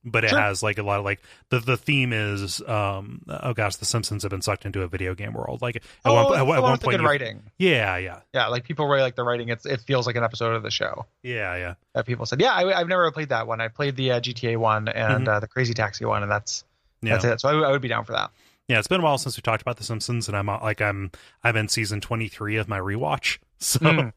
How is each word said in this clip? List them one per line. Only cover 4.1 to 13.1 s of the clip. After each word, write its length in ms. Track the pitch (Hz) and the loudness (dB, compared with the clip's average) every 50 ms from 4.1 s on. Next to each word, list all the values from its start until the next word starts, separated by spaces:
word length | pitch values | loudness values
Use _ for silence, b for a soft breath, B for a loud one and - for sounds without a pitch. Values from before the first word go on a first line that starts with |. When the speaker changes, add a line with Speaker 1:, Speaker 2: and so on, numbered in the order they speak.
| 107 101 - | -4 -4 -4
Speaker 1:
have 60 | 101 | -4
been 120 | 98 95 | -4 -2
sucked 240 | - - 101 - - | -2 -2 -2 -2 -4
into 160 | 104 92 101 92 | -6 -4 -4 -4
a 40 | |
video 260 | 87 92 90 92 90 92 | -4 -4 -4 -4 -4 -4
game 200 | 90 101 107 110 | -6 -8 -8 -8
world. 280 | 113 117 - - 120 | -6 -6 -6 -6 -4
Like, 140 | 123 120 120 | -6 -6 -6
at 60 | 117 B B B B B | -6 B B B B B
Speaker 2:
Oh, 80 | 113 113 | 6 8
Speaker 1:
one 100 | 117 113 | 8 8
po-, 40 | - | 8
Speaker 2:
it's 80 | - - | 6 4
Speaker 1:
at, 60 | 135 | 4
Speaker 2:
the 0 | |
Speaker 1:
at 20 | |
Speaker 2:
one 140 | 135 165 139 | 6 6 6
Speaker 1:
one 100 | - - | 6 6
Speaker 2:
with 80 | - 254 | 4 4
the 60 | - | 2
Speaker 1:
point 80 | - - 185 | 2 2 4
Speaker 2:
good 20 | |
Speaker 1:
you 60 | 160 151 | 4 2
Speaker 2:
writing. 340 | 147 143 131 113 107 104 107 - _ | 2 2 -2 -6 -8 -10 -16 -20 _
Speaker 1:
Yeah, 400 | _ 180 185 160 123 107 98 92 | _ 4 4 4 4 4 2 0
yeah. 220 | 90 92 92 - - _ _ - | -2 -2 -6 -8 -12 _ _ 0
Speaker 2:
Yeah, 140 | 135 120 | 0 2
like, 160 | 110 120 123 123 | 2 0 -2 -4
people 240 | - 160 139 151 | -6 -4 -2 2
really 140 | 143 143 139 | 2 4 4
like 160 | 135 127 120 | 4 2 2
the 80 | - 120 | -2 0
writing. 240 | 120 120 120 117 117 | 0 0 -2 -2 -4
It's, 160 | 117 113 - | -6 -6 -2
it 160 | - 139 123 | -4 -4 -4
feels 260 | - - 135 127 120 | -2 0 0 0 2
like 80 | 123 117 | 0 0
an 80 | 120 117 | 0 0
episode 300 | 113 120 113 117 117 113 | 0 0 -2 -2 0 0
of 100 | 113 107 | -2 -2
the 80 | - | -4
show. 340 | - - - - - - - _ _ _ | -4 -2 -2 -4 -4 -8 -12 _ _ _
Speaker 1:
Yeah, 360 | - 123 123 113 104 92 90 | -10 -8 -6 -4 -4 -4 -4
yeah. 160 | 90 90 87 90 _ _ _ _ | -6 -6 -8 -10 _ _ _ _
Speaker 2:
That 120 | 110 117 | -4 -2
people 200 | - 123 107 117 | -2 -4 -6 -4
said. 140 | - - 135 | -6 -2 0
Yeah, 140 | 190 262 233 | 2 2 2
I, 260 | 185 180 190 190 180 | 2 2 2 2 0
I've 80 | 175 | 0
never 240 | 170 185 185 175 160 | 0 2 2 2 0